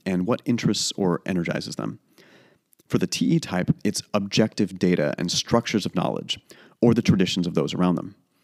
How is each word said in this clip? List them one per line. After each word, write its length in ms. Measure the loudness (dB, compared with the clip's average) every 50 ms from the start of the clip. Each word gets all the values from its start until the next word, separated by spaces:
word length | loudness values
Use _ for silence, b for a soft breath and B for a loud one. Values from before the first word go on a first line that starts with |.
| -4
and 200 | -2 -2 0 0
what 160 | -2 -2 -2 -2
interests 460 | -2 -2 0 0 0 0 0 -4 -4 -2
or 260 | -2 0 0 0 0 -2
energizes 500 | -4 -4 -2 -2 -4 -4 -6 -8 -8 -8
them. 240 | -8 -8 -8 -10 -12 _ b b b b b b b b b b b b _ _ _ _
For 100 | -4 -2
the 80 | -2 -2
T 200 | -2 -2 -2 0
E 120 | 2 2 2
type, 300 | 0 -2 -2 0 0 0 0 0 -2
it's 180 | -4 -4 -4 -6 _ -4
objective 680 | -4 -2 0 0 0 0 2 0 -2 -2 -2 0 0
data 340 | 2 2 4 2 2 0 -2 -4
and 120 | -4 -4
structures 540 | -4 -4 -2 0 0 0 2 0 -2 -2 -2
of 80 | -2 -2
knowledge, 460 | -2 -2 -2 -4 -4 -6 -8 -8 -10 B B B B B B B B
or 120 | 4 4 4
the 80 | 6 4
traditions 420 | 4 4 4 4 2 0 -2 -2
of 80 | 0 0
those 220 | -2 -2 0 0
around 200 | 0 2 2 2
them. 200 | 0 -4 -8 -14 -20 _ _ b b